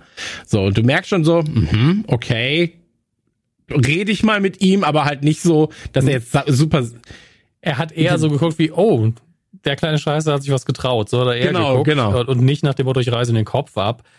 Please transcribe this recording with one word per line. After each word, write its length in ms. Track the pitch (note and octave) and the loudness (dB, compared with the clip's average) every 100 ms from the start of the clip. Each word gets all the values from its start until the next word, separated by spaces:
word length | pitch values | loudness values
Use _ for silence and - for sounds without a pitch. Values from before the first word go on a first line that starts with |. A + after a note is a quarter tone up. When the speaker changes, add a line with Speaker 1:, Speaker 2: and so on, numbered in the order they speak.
| - - - - - | -14 -16 -14 -14 -4
Speaker 1:
So, 160 | G#2+ | 0
und 160 | G2 G2+ | 2 2
du 40 | |
merkst 240 | A#2 D#3+ F#3 | 2 0 0
schon 140 | F#3+ | 0
so, 180 | D#3 E3+ | 2 2
"Mhm, 640 | D#3 A#2 E2 G#2+ C3+ G3+ G#3+ | 0 0 0 2 2 0 -2
okay, 680 | A#2+ - A2+ B2+ D#3 F3 - _ _ _ _ _ _ _ _ - | -4 -2 -2 0 0 -2 -6 _ _ _ _ _ _ _ _ -6
rede 440 | D3+ A#2+ D#3+ G#3 | 0 0 0 0
ich 100 | G#3 | 0
mal 160 | G#3+ G#3 | 2 2
mit 200 | G3 F#3 | 0 0
ihm", 240 | F#3+ G3 | 2 2
aber 200 | D3+ D3+ | 2 0
halt 200 | C#3+ C#3 | 0 0
nicht 160 | C#3+ D#3 | -2 0
so, 300 | E3+ D#3 D3+ - - | 2 2 2 -4 -6
dass 120 | C3+ | 0
er 80 | C3+ | 0
jetzt 180 | C3 - | 0 -2
sa-, 140 | C#3+ C#3 | -2 2
super 400 | C3 D#3 D#3+ A#2+ A#2+ - - - _ _ _ | 2 2 0 -2 -8 -20 -20 -20 _ _ _
Speaker 2:
Er 160 | - C3 | -6 -4
hat 120 | D#3+ | -4
eher 260 | D#3+ E3 F3 | -2 0 2
Speaker 1:
Mhm. 40 | |
Speaker 2:
so 100 | D#3 | 0
geguckt 280 | C#3+ E3 D3+ | 0 0 0
wie, 100 | D#3+ | -2
"Oh, 400 | E3+ A3 C#3 A2 A2+ _ _ _ F#3+ | 2 2 2 0 -2 _ _ _ -8
der 100 | - | -6
kleine 240 | C#3 E3 D3+ | -4 -2 -2
Scheiße 340 | D3+ D3 D#3 | -2 -2 0
hat 100 | C#3+ | -2
sich 100 | C#3 | -2
was 140 | C#3 - | -4 -4
getraut", 420 | B2+ C3 A#2+ G#2 | -6 -2 -2 -2
so, 140 | B2 | 0
oder 120 | B2+ | 0
eher 140 | A#2+ B2 | 0 -2
Speaker 1:
Genau, 220 | F3+ D3 | 0 0
Speaker 2:
geguckt 180 | C3 D3 | 0 0
Speaker 1:
genau. 300 | D3 A2 B2 | 0 0 0
Speaker 2:
und, 80 | A#2+ | 0
und 140 | B2+ | 2
nicht 200 | C3 D3+ | 2 2
nach 120 | D3 | -2
dem 120 | C3+ C3 | -2 -2
Motto, 140 | C3 | -2
"Ich 100 | A#2+ | -2
reiße 220 | A#2 A#2+ | -2 0
ihm 40 | A2+ | -2
den 80 | G#2 | -2
Kopf 300 | C3 C#3+ - | -4 -4 -4
ab". 280 | G2 A#2 _ | -4 -6 _